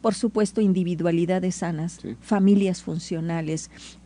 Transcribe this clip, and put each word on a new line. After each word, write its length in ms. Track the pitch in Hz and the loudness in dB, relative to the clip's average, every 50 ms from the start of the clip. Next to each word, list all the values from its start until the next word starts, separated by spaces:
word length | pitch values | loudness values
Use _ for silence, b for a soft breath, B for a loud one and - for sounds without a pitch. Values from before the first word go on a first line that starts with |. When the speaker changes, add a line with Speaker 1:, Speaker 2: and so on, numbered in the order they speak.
Speaker 1:
por 120 | - 226 196 | -2 -2 0
supuesto, 460 | - - 214 - 220 214 202 - 226 | 0 -2 -2 0 0 0 0 2 2
individualidades 960 | 214 190 185 185 175 175 175 156 170 175 165 170 170 170 185 185 180 185 175 | 2 4 4 2 0 0 -2 0 0 0 2 2 2 2 0 0 0 -2 -2
sanas, 440 | - 190 170 165 151 165 175 - - | -4 -4 -4 -4 -4 -6 -6 -8 -10
Speaker 2:
Sí. 140 | - - - - | -12 -12 -12 -10
Speaker 1:
familias 600 | - - 214 196 190 196 202 202 196 185 180 - | -4 0 2 4 6 6 6 6 4 2 0 -2
funcionales 880 | - 160 160 - - - 175 165 165 170 165 165 156 151 160 156 - - B B B B B B B | -4 -6 -6 -6 -6 -6 -6 -4 -4 -4 -4 -4 -4 -4 -4 -6 -8 -10 B B B B B B B